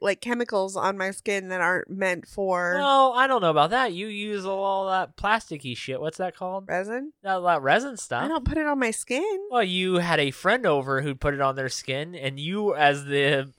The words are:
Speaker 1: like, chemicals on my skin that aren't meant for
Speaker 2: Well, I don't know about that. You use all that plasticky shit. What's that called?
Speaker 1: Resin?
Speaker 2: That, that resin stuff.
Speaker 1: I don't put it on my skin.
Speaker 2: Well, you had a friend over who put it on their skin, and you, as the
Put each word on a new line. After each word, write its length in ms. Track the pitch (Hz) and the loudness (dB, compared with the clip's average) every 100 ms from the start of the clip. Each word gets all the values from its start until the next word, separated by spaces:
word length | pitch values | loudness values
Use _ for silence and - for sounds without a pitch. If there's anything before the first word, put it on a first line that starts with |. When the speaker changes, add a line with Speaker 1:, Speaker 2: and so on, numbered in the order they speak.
Speaker 1:
like, 180 | 202 190 | -2 -2
chemicals 560 | 240 240 233 208 190 190 | -2 -2 0 -2 -2 -2
on 220 | 180 196 | -2 -2
my 140 | 190 | -4
skin 360 | 196 - 202 185 | -4 -4 -4 -2
that 140 | 185 | 0
aren't 280 | 175 180 - | 0 0 -2
meant 380 | 190 190 180 - | -2 -2 -2 -6
for 460 | - 190 180 175 180 | -6 -2 0 0 0
Speaker 2:
Well, 380 | 285 269 262 247 | 4 6 6 4
I 100 | 269 | 2
don't 140 | 254 | 4
know 80 | 175 | 4
about 180 | 160 156 | 4 4
that. 240 | 240 254 | 4 0
You 140 | 175 214 | -2 -6
use 380 | 208 208 208 190 | -6 -6 -6 -4
all 420 | 190 196 190 190 | -2 0 0 0
that 280 | 185 170 - | 0 -2 -4
plasticky 640 | 196 220 - 147 131 117 | -2 -2 -2 -10 -8 -8
shit. 240 | - 131 | -6 -6
What's 160 | 156 - | -6 -6
that 180 | 185 - | -8 -6
called? 300 | 185 190 190 | -8 -8 -6
Speaker 1:
Resin? 460 | 175 196 240 294 - | -4 -4 -6 -8 -10
Speaker 2:
That, 160 | 196 185 | -4 0
that 220 | 175 160 | 2 2
resin 340 | 135 185 269 233 | 4 2 2 -8
stuff. 300 | - 120 175 | -6 -4 -2
Speaker 1:
I 20 | |
don't 160 | 320 | -2
put 140 | 254 302 | 0 0
it 80 | 302 | 0
on 120 | 285 | 0
my 120 | 233 | 0
skin. 560 | 220 - 247 403 381 403 | -2 -4 -2 -2 -4 -2
Speaker 2:
Well, 140 | 247 | 0
you 320 | 190 180 185 180 | 2 0 2 2
had 240 | 170 156 | 2 2
a 120 | 143 | 2
friend 340 | - 180 247 214 | 0 0 2 2
over 360 | 143 131 135 | 2 2 -2
who 140 | 143 135 | -2 -2
put 180 | 147 | -2
it 60 | 139 | 2
on 160 | 139 135 | 0 0
their 140 | 131 | -4
skin, 460 | - - 135 160 175 | -6 -6 -6 -6 -6
and 220 | 135 139 | -6 -4
you, 380 | 151 196 208 147 | -4 -2 0 4
as 300 | 147 143 143 | 4 4 0
the 440 | 143 143 139 139 | 2 4 2 -2